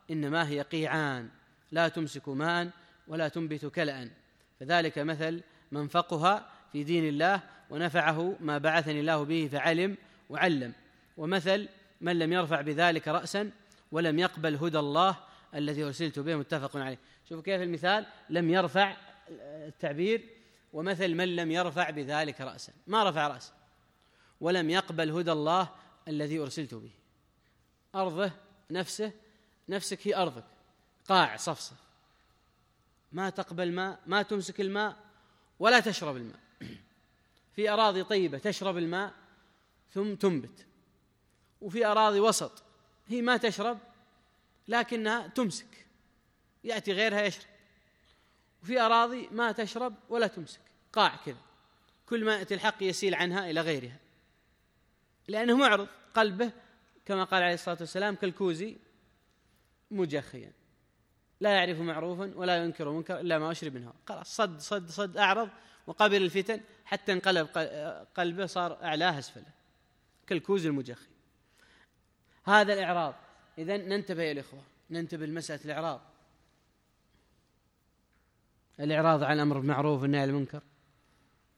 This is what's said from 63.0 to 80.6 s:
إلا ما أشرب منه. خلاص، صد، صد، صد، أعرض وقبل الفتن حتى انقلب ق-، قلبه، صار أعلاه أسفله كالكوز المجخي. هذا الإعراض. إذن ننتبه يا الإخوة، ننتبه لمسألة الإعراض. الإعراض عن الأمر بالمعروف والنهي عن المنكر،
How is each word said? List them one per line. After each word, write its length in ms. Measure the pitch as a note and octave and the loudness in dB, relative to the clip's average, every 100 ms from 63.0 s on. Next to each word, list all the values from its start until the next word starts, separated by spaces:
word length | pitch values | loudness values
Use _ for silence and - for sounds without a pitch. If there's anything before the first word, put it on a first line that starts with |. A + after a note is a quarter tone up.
| D#3+ F3 | -4 -4
إلا 200 | F3 D#3+ | 0 0
ما 120 | D#3 | 0
أشرب 220 | E3 D#3 C3 | -4 -8 -10
منه. 180 | A#2+ - - | -14 -18 -14
خلاص، 280 | G3 - - | -14 -10 -2
صد، 240 | F#3+ D#3 | -2 -2
صد، 300 | - G3+ E3+ | -6 -6 -6
صد، 280 | F3 G3+ F3 | -6 -4 2
أعرض 320 | G3 G3 G#3+ - - - - | 4 4 0 -8 -20 -20 -8
وقبل 360 | - G#3+ G3+ | 4 6 6
الفتن 380 | F#3 F#3+ F#3 A3 - - - | 4 0 -2 -4 -8 -18 -6
حتى 280 | G3+ - | -4 0
انقلب 340 | F3+ F#3+ F3+ D3+ | 2 4 4 2
ق-، 560 | E3 D#3 D3+ D#3 D#2+ - - | -2 -4 -4 -8 -10 -10 -2
قلبه، 300 | F3 E3+ F#3 | -2 -2 -4
صار 380 | F#3 F3 D3+ | -2 -4 -4
أعلاه 360 | E3+ D#3 F3+ D3 | -4 2 2 0
أسفله 320 | - A#2 - _ _ _ _ _ _ _ - | -8 -16 -20 _ _ _ _ _ _ _ -4
كالكوز 380 | F3 - G3 D#3+ | -4 0 0 0
المجخي. 420 | C#3 B2 A#2+ - _ _ _ _ _ _ _ _ _ _ _ _ _ | -2 -4 -12 -18 _ _ _ _ _ _ _ _ _ _ _ _ _
هذا 300 | - G#3 G3+ | 6 6 6
الإعراض. 420 | G3 F3 F3 D3+ - - - _ - | 2 2 0 0 -6 -18 -20 _ -10
إذن 320 | D#3+ G3+ F#3 | -4 -4 -2
ننتبه 340 | G3+ F#3+ E3 | -4 -2 -4
يا 80 | D#3+ | -2
الإخوة، 300 | C#3+ C3 C3+ - _ - | -4 -8 -18 -20 _ -10
ننتبه 360 | E3 E3 E3 D3+ | -8 -6 -6 -6
لمسألة 400 | E3 D#3 D3 D3+ | -8 -8 -10 -8
الإعراض. 360 | D3 D#3+ C3 - _ _ _ _ _ _ _ _ _ _ _ _ _ _ _ _ _ _ _ _ _ _ _ _ _ _ - | -4 -4 -6 -12 _ _ _ _ _ _ _ _ _ _ _ _ _ _ _ _ _ _ _ _ _ _ _ _ _ _ -6
الإعراض 440 | D3 D#3 D#3+ D3+ | 0 4 4 4
عن 120 | C#3+ D3+ | 4 2
الأمر 240 | D3 C3+ | 2 2
بالمعروف 420 | C3+ C3+ D3 C#3+ | 0 2 2 2
والنهي 200 | C#3 C#3+ | 2 2
عن 80 | C#3 | 2
المنكر، 320 | C#3+ C3 D3 | 0 -4 -8